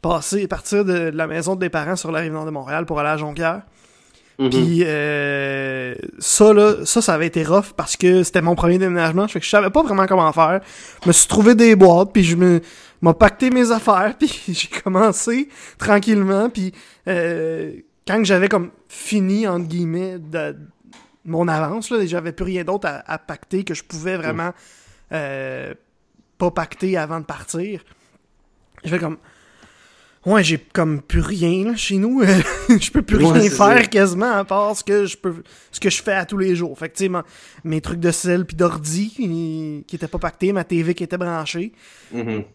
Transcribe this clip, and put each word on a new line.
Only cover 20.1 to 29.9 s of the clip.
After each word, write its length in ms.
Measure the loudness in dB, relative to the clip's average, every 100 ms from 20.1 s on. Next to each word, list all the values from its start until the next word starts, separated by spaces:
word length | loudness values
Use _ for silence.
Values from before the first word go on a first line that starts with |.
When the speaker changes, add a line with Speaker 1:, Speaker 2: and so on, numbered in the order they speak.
| -10
Speaker 1:
de, 360 | -10 -8 -8 -12 -20 _ _ -20 _ _
mon 240 | -6 -2 0
avance, 400 | -2 -2 -6 -4
là, 140 | -2
j'avais 280 | -2 -4 -8
plus 120 | -8
rien 180 | -6 -6
d'autre 220 | -6 -6 -6
à, 160 | -8 -12
à 60 | -12
pacter 480 | -12 -18 _ -6
que 80 | -6
je 100 | -10
pouvais 340 | _ -10 -8 -6
vraiment, 340 | -6 -6 -8 -10 _ _ _ _ _
euh, 600 | -8 -8 -8 -10 -10 -12 -16 _ _ _ _ _ _
pas 140 | -4
pacter 480 | -4 -8 -6 -4 -2
avant 220 | -4 -8
de 40 |
partir. 580 | -10 -14 -10 -8 -8 -10 _ _ _ _ _ _ _ _ _ -16
Je 60 | -6
fais 80 | -6
comme, « 180 | -6 -10 _ _ _ _ _ _ _